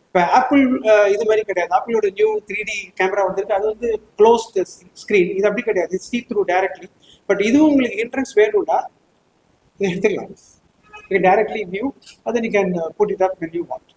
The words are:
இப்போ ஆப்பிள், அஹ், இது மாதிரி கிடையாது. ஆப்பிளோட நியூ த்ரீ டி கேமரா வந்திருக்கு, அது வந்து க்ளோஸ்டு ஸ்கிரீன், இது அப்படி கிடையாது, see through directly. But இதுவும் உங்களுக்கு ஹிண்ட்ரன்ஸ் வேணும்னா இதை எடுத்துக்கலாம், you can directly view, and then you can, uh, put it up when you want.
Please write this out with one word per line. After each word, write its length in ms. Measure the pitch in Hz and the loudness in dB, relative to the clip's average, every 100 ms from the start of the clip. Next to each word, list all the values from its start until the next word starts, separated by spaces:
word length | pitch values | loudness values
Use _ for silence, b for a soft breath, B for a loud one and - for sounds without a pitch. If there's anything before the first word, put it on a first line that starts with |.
இப்போ 220 | _ 180 175 | _ -2 2
ஆப்பிள், 320 | 262 247 285 262 254 | 2 4 2 2 0
அஹ், 260 | 220 214 202 | 2 4 4
இது 120 | 208 | 2
மாதிரி 180 | 220 214 | 0 0
கிடையாது. 300 | 208 180 170 | 0 -4 0
ஆப்பிளோட 340 | 185 226 226 208 | -2 0 -2 -2
நியூ 160 | 196 214 214 208 | 0 0 0 -6
த்ரீ 140 | 202 | -10
டி 140 | 214 208 185 _ | -8 -10 -12 _
கேமரா 260 | 185 202 | -2 0
வந்திருக்கு, 320 | 190 185 196 202 | -2 -2 -2 -2
அது 80 | 214 | -2
வந்து 220 | 220 233 214 _ - | -4 -4 -6 _ 2
க்ளோஸ்டு 480 | 214 233 - 196 180 - - | 4 4 0 -6 -6 -10 -20
ஸ்கிரீன், 360 | - - 208 180 | -20 -2 0 2
இது 120 | 185 202 | 2 2
அப்படி 160 | 196 | 0
கிடையாது, 340 | 233 202 170 185 | -2 -2 -2 -6
see 180 | - 240 | -6 -8
through 240 | - 208 185 | -4 -4 0
directly. 420 | 180 190 - 185 _ b b _ | 0 -2 -6 -18 _ b b _
But 100 | 190 | 0
இதுவும் 240 | 208 277 311 | 2 4 4
உங்களுக்கு 300 | 277 240 196 | 4 0 -4
ஹிண்ட்ரன்ஸ் 340 | 233 262 262 | -6 -6 -2
வேணும்னா 440 | - 214 415 339 - - _ _ _ _ _ _ _ _ _ | 2 4 2 0 -2 -4 _ _ _ _ _ _ _ _ _
இதை 60 | 196 | -4
எடுத்துக்கலாம், 440 | 175 208 170 107 - - _ _ _ _ - | 0 0 -2 -8 -18 -20 _ _ _ _ -20
you 140 | - | -4
can 100 | 190 | 0
directly 380 | 180 202 214 220 | 4 2 0 -6
view, 220 | 190 190 262 - B B | -8 -6 -8 -10 B B
and 140 | - | -6
then 120 | 233 | -4
you 80 | 226 | -2
can, 180 | 208 196 | -2 -2
uh, 140 | 175 160 | -4 -6
put 160 | - 208 | -4 -4
it 100 | 185 | 0
up 140 | 185 185 | -2 -2
when 140 | 160 | -8
you 120 | 165 | -8
want. 240 | 165 127 _ | -8 -12 _